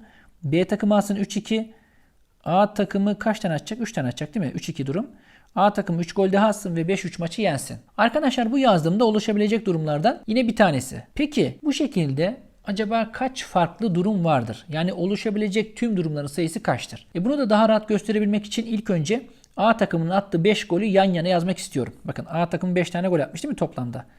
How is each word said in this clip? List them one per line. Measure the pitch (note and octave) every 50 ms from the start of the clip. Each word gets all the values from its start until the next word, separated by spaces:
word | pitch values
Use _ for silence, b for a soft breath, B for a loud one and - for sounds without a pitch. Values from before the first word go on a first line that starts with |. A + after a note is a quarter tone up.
| B B B B B B B _ -
B | C3+ D3+ F3 F#3
takımı | F#3 G#3 G3+ G#3+ G3+ G#3+
atsın, | G3+ G3+ G#3 G3
üç | G3+ G3 - -
iki. | G#3 G#3 - A3 A3 A3+ - b b b b b b b b b b b _ _ _ -
A | D#3 E3+ F#3+ G#3 G3+ G#3
takımı | - G3+ - - G3 G3 G#3 G3+ G#3
kaç | - A3+ G#3 -
tane | - F3 D#3
atacak? | D3 - - A3 B3
Üç | A3+ - -
tane | E3 C3+
atacak | B2 - - D3+ - -
değil | A3 D#3+
mi? | B2 -
Üç | C#3 - -
iki | - - C3+
durum. | C#3 C#3 G3 B3+ - b b b b b b b b b
A | F3+ G3 G#3 G#3
takımı | G#3 G3 - E3+ E3
üç | E3+ - -
gol | G3 F#3+ F#3+
daha | F#3+ G3 G#3+
atsın | G#3+ G3+ G#3 - F3+ E3
ve | E3 D#3+
beş | F3 G3 F#3+ -
üç | E3 - -
maçı | E3+ E3 - -
yensin. | G#3+ F3+ C#3+ C3 - - B2 A2+ - _ _
Arkadaşlar | - G#3 A#3 A#3 D4+ D#4 B3+ B3+ B3+ A#3 A3
bu | C4 C#4
yazdığımda | C4+ A#3 G3 E3 D3 E3 F#3 A3 B3
oluşabilecek | A3 G#3+ G#3+ G#3 A3+ G#3 G#3 G#3 G3+ A3+ G#3+ A3
durumlardan | G3 E3+ D#3+ D#3 D3+ D3 D3+ D#3+ A#3+ E4 - -
yine | - G#3+ B3+ B3
bir | A3+ A3
tanesi. | - G#3 F3 D3 B2+ B2 - C3 B2 - - -
Peki | - D4+ D4 - A3+ D#3 B2+ C3 - D4+
bu | D4+ C4
şekilde | - D4+ G#3 - F#3+ D#3+ C#3 C3+ C#3 E3 G3 B3+ - - - _ _ -
acaba | - G3+ G3+ A3 G3+ A3+ A3+ G#3+ A3
kaç | - - B3+ B3+ B3+ - -
farklı | - - F#3 E3+ E3 - - A3+ A3 E3
durum | E3+ F3+ G#3+ G#3+ F#3 E3
vardır? | D#3+ D3+ B2+ A2+ A2 G#2+ - - -
Yani | D3 D#3 E3+ F#3 G3
oluşabilecek | F3+ E3+ F#3+ G#3 G3 - A3+ G3+ G#3+ G#3+ G3+ F#3+ A3 G#3+ A3 -
tüm | - A#3+ A#3 G#3
durumların | F3+ E3 D#3+ D3 D3 C#3+
sayısı | C#3 - F#3 E3 D#3+ - G#3+ -
kaçtır? | - C3+ A#2 - - - - - - -
E, | F3 F#3
bunu | B3 D4
da | C#4+ C4 G3+
daha | G#3+ G#3 A3+ G#3+
rahat | A3 G#3+ G#3+
gösterebilmek | - G#3+ G3 - - G#3 G#3+ G#3+ G3+ G#3 G#3 G#3
için | - - A#3 A3+
ilk | A3+ A3+ G#3 - -
önce | F#3+ E3 C#3+ D3+ A3 C4+ - b b b b b b
A | - G3 A3+ A3
takımının | A3+ G3+ - - E3 D#3+ E3
attığı | F#3 G3+ G3+ - - E3+ E3
beş | G#3+ G#3 G#3 -
golü | - F3 F3 A3
yan | A3 F#3 F#3+ G3 G3 F3+
yana | E3 D#3
yazmak | F#3 F#3 E3+ E3 F#3+ F3+
istiyorum. | - - - - C3+ A#2 A#2 - - -
Bakın | - - - - -
A | - E3 F3 E3+
takımı | - D#3+ F3+ F3+ F3
beş | F3+ E3 -
tane | - F3 F#3
gol | F#3+ F3+ D#3
atmış | C3 - - - -
değil | D4
mi | B3+
toplamda? | - E3+ D3 - C#3 B2+ A#2+ A#2 B2 - b b